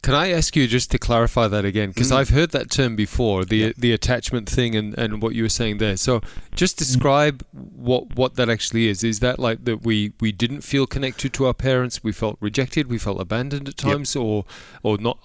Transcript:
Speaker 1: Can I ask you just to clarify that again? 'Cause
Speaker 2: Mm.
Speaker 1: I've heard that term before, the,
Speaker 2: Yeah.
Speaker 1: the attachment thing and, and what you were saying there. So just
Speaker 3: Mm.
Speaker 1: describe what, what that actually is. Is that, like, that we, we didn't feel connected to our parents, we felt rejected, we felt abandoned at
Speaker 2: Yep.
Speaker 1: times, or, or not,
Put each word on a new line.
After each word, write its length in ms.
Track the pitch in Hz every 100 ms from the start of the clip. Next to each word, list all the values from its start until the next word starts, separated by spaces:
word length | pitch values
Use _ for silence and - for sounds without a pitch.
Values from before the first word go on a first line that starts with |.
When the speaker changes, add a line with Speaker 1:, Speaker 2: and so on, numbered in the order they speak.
Speaker 1:
Can 120 | -
I 160 | 143 185
ask 240 | 170 - 156
you 100 | 123
just 260 | 123 -
to 60 | -
clarify 520 | - 117 113 120 110
that 160 | 104 101
again? 260 | 101 101
'Cause 180 | 92 127
Speaker 2:
Mm. 60 | 131
Speaker 1:
I've 140 | 139
heard 220 | 139 170
that 180 | 139 120
term 240 | - 127 110
before, 480 | 104 - 117 95
the, 140 | 95 110
Speaker 2:
Yeah. 140 | 110 117
Speaker 1:
the 140 | 120
attachment 560 | 110 - 123 - 123 101
thing 260 | - 117
and, 240 | 110 107 107
and 240 | 113 107
what 140 | 113 113
you 80 |
were 60 | 113
saying 300 | - 117 104
there. 180 | 107 95
So 240 | - 117 - - - -
just 200 | 185 -
Speaker 3:
Mm. 40 |
Speaker 1:
describe 680 | 139 127 139 143 151 135 -
what, 640 | - 127 131 120 127 - 123
what 200 | 127 -
that 140 | 117
actually 380 | 113 - 113 113
is. 160 | 95
Is 160 | 113 104
that, 200 | 123 127
like, 260 | 123 113 120
that 180 | 110
we, 300 | 113 107 104 -
we 100 | 110
didn't 300 | 98 120 143
feel 260 | - 139 131
connected 460 | 131 135 - 135
to 120 | - 131
our 60 |
parents, 480 | 120 135 127 127 -
we 120 | 110
felt 240 | - 110 -
rejected, 480 | 104 120 127 - 131
we 100 | 113
felt 220 | 107 92
abandoned 480 | 92 110 135 143 139
at 160 | -
Speaker 2:
Yep. 80 | 117
Speaker 1:
times, 220 | 143 139 143
or, 300 | 113 107 - - - -
or 140 | 107 104
not, 200 | 117 -